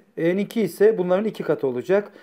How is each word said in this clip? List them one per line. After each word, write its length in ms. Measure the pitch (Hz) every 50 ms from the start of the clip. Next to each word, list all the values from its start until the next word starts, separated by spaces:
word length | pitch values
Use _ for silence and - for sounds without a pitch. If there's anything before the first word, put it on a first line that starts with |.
| _ _ _
E'nin 200 | - 160 170 185
iki 240 | 202 202 202 - 233
ise 360 | 202 175 - - 202 220 220
bunların 280 | 180 180 180 180 196 220
iki 180 | 214 - - 165
katı 240 | - 151 - -
olacak. 440 | 135 120 123 113 - 190 202 202 - - -